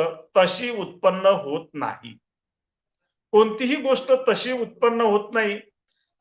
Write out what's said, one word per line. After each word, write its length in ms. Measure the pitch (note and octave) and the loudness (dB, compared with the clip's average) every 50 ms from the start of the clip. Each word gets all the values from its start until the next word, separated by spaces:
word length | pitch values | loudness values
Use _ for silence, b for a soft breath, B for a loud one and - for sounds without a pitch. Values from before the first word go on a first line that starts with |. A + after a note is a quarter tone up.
| D#3+ E3 - - - _ - | 0 0 -4 -10 -10 _ 2
तशी 320 | F#3+ F#3 - - - B3 A#3+ | 2 2 2 0 -4 -6 -6
उत्पन्न 560 | A#3 G#3 F3 - - - - F#3+ F3+ F#3+ F#3+ | -6 -8 -8 -10 -4 0 0 0 2 2 2
होत 420 | G3 G3 E3+ C#3+ C#3 D3 E3 E3 _ - | 2 2 2 -2 -6 -8 -8 -8 _ -12
नाही. 440 | D3 C3 A2 G#2+ - - A#2 A#2 _ _ _ _ _ _ _ _ _ _ _ _ _ _ _ _ _ _ _ _ _ _ _ | -8 -8 -8 -8 -10 -14 -20 -20 _ _ _ _ _ _ _ _ _ _ _ _ _ _ _ _ _ _ _ _ _ _ _
कोणतीही 440 | - G#3 A3 A3 G#3 A#3 B3+ B3 D4 | 4 6 6 4 2 -2 -2 -2 -2
गोष्ट 360 | D4+ C4 C4+ B3+ - - - C4 C4 - - | -2 0 0 0 0 2 2 0 2 2 0
तशी 220 | G3+ F#3 - B3 | -2 0 -2 -4
उत्पन्न 500 | C4 B3 A3+ A3 - - - A#3 A#3 A#3 | -4 -6 -6 -8 -4 -2 0 0 0 2
होत 320 | A#3 G#3+ G3+ G#3 G#3 - A#3 | 0 2 0 0 -2 -2 -2
नाही, 260 | A3+ A3 G3+ G3+ G#3+ - _ _ _ _ _ _ _ _ _ _ _ | -2 -2 -2 -4 -6 -12 _ _ _ _ _ _ _ _ _ _ _